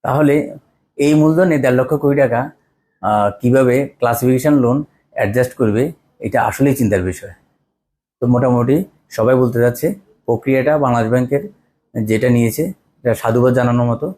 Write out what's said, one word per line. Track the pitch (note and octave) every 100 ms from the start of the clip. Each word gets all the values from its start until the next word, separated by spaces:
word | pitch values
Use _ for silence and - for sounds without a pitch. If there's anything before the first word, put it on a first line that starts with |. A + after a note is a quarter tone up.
তাহলে | - C3+ D3 D3+ C#3+ - _ _ _ -
এই | C#3+
মূলধনে | D3+ D#3 D#3+ F#3 D3
দেড় | B2+
লক্ষ | B2+ B2+
কোটি | D3 C#3+ C#3
টাকা, | C3 A#2 C#3+ _ _ _ _ _
আহ, | F#2+ G#2+ G#2 G2+
কিভাবে | B2 C3 B2+ B2+ C#3 _
ক্লাসিফিকেশন | A#2+ A#2 B2 C3 D3
লোন | D3 A#2+ C#3 D3+ _ _
অ্যাডজাস্ট | - G2+ A#2 B2+
করবে, | - A2+ G#2 D3 D#3+ _ _
এটা | A2+ B2
আসলেই | A2 - C#3
চিন্তার | C3 A2+ F#2+
বিষয়। | F2+ F2 F2+ - _ _ _ _ _ _ _ _
তো | B2
মোটামুটি | B2 B2+ B2 A#2+ D3 F#3+ _ _
সবাই | - A2+
বলতে | B2+ B2 A#2
যাচ্ছে | A#2+ A#2+ D#3+ G3+ _ _
প্রক্রিয়াটা | - A#2 C3+ C3 C3 D3+
বাংলাদেশ | C3+ A#2 A2
ব্যাংকের | B2+ B2+ C#3+ G3+ _ _ _ _
যেটা | A2+ G#2+ A2 B2
নিয়েছে, | A#2+ A#2 B2+ E3+ - _ _
এটা | B2
সাধুবাদ | A2+ A2+ A#2+ B2+
জানানোর | B2 A#2+ A#2+ A#2+
মতো | A2+ E3